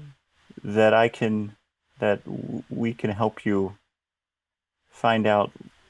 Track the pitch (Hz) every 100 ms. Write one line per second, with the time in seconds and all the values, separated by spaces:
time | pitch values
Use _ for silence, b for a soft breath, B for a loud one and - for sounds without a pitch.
0 | 147 139 _ _ _ - - 104 110 110
1 | 117 - 113 107 104 107 _ _ _ -
2 | 110 98 - - - 113 - 123 117 120
3 | 110 101 110 - - 98 95 101 _ _
4 | _ _ _ _ _ _ _ _ _ -
5 | 117 113 107 104 101 - - _ -